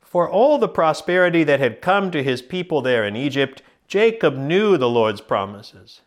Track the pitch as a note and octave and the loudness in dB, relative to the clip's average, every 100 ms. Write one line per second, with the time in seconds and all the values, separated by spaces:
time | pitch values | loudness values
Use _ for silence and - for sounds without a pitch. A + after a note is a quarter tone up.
0 | _ F3 E3 F3 C4+ C#4+ A3 A3 D#3+ D3+ | _ -2 0 2 2 2 0 0 0 0
1 | - F3+ F3+ E3 D3 C#3 C3 - F3 G3 | -2 2 2 2 2 2 0 -2 -2 0
2 | F#3+ E3 C3+ B2+ - F3+ F3 D#3 B2+ A#2+ | 0 -4 -2 -4 -6 -10 -4 -4 0 0
3 | G#2 G#2+ C#3+ C3 C3+ - _ _ _ G3 | -2 -4 -4 -2 -4 -6 _ _ _ 0
4 | A3+ A3+ E3+ C3 C#3 F3+ G#3+ F3+ B2 A#2+ | 0 2 -2 -2 -2 0 2 2 2 2
5 | A2 G2+ - A2+ G2 G2+ - G2 F2+ - | 0 -2 -4 -4 -4 -12 -20 -20 -20 -20